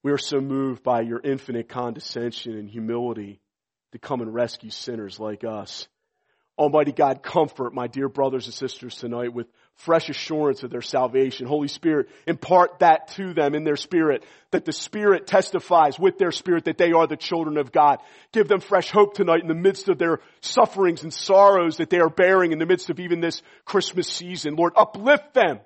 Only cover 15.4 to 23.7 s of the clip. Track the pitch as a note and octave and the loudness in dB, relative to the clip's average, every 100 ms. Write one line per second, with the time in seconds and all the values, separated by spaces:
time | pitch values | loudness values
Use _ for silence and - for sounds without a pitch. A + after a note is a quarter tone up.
15.4 | - F3+ - F3 D3+ C3+ F#3 - F#3 - | 2 -6 2 4 4 2 -2 2 -2 -2
16.4 | - E3+ E3 - F3 E3 D#3+ D3+ - E3+ | -2 -2 -2 2 4 4 2 -2 -6 -4
17.4 | D#3 D3+ C3 D#3 D3 C#3 - _ _ A3+ | -2 -4 0 4 4 2 -6 _ _ -2
18.4 | G3+ G3 - F#3+ E3 G#3 G3+ G3+ F3+ E3 | 2 0 2 0 2 4 4 2 2 2
19.4 | E3+ E3 F#3+ F#3+ - F3 E3+ D#3 _ _ | 0 0 0 0 -2 0 0 -2 _ _
20.4 | - - - G3 F#3 E3+ D#3+ - - G3 | -4 2 2 2 0 0 -10 -12 2 8
21.4 | G3+ F#3+ E3+ D#3 D#3+ F3 E3 D#3 F3+ F#3+ | 8 6 2 -2 0 2 2 4 4 6
22.4 | F3+ D#3 E3 F3+ - D3 F3+ E3+ E3+ - | 4 0 0 0 0 -8 -4 -2 -2 -6
23.4 | _ _ - | _ _ -4